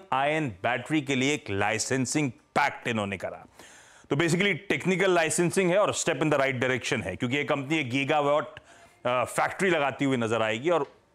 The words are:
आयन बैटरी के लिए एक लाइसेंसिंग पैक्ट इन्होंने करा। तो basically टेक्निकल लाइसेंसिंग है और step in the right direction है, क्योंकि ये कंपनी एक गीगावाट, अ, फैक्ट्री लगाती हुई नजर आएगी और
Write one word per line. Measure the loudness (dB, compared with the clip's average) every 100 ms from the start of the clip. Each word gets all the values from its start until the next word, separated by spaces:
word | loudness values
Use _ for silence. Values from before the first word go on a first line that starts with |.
| -2
आयन | 0 0 0 -2
बैटरी | -2 -2 -2 0 -2
के | 0 0
लिए | 0
एक | -2 -2
लाइसेंसिंग | -2 0 -2 0 -2 0 0 -2
पैक्ट | -4 _ 0 0 0 -4
इन्होंने | -2 -2 -4
करा। | -8 -12 -18 -20 -20 -20 -20 -16 -4
तो | 0
basically | 2 2 0 0 -2
टेक्निकल | -2 0 2 4
लाइसेंसिंग | 4 2 2 0 2 2
है | 4
और | 2
step | 0 -2 0
in | 2
the | 2
right | 2 0
direction | 0 0 -2 -2
है, | -2 -4
क्योंकि | -2 -2
ये |
कंपनी | 0 -2 -2 -2
एक | -2
गीगावाट, | -2 0 2 2 0 -2 -10 -20 -20 -20 _ -2
अ, | 0
फैक्ट्री | 0 0 -2 0 0
लगाती | 2 0 0 0
हुई | 2
नजर | 2 2
आएगी | 0 0 0
और | 0 0 -8 _